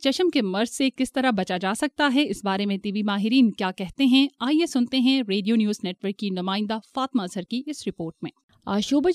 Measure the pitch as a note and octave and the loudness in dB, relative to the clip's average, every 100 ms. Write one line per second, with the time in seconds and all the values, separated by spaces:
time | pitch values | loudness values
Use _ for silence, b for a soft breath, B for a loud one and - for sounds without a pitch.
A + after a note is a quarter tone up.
0 | C4+ C4 F#4 D4+ G3+ F#3+ A#3 - C4+ - | 0 2 2 2 0 0 -2 0 -2 0
1 | C4 C4+ C4 G3+ F#3 F3+ F#3+ G#3+ D4+ - | -2 0 0 0 -2 -2 -2 -2 -2 0
2 | C#4+ B3+ D4 G3 G3+ F#3+ G3+ G3 G3+ G3+ | 2 2 0 -2 -2 -2 -2 -2 -2 -2
3 | G#3 G3+ G#3 C4 A#3 - F#3+ - F3+ - | -2 -2 2 4 4 2 -4 -4 -8 0
4 | C4+ C4+ C#4 - B3 D#4 E4+ C4 A#3+ C4 | 4 4 4 0 0 2 2 0 0 2
5 | B3+ C4+ G#3 G3 G3 A3+ G#3 G#3+ F3+ F#3 | 2 2 0 0 2 2 2 -2 -6 -6
6 | G3 G3 G3+ F#3 F#3 G3 G#3 A3 - C4+ | -6 -4 -4 -4 -4 -4 -4 -6 -8 -6
7 | C4 B3 F3+ F#3+ F3+ A#3 D4 D4 - - | -4 -2 -4 -6 -6 -8 -8 -8 -8 -8
8 | E3 - - - _ _ - G3+ G#3+ C#4+ | -10 -10 -14 -14 _ _ -4 -2 2 2
9 | E4 | 4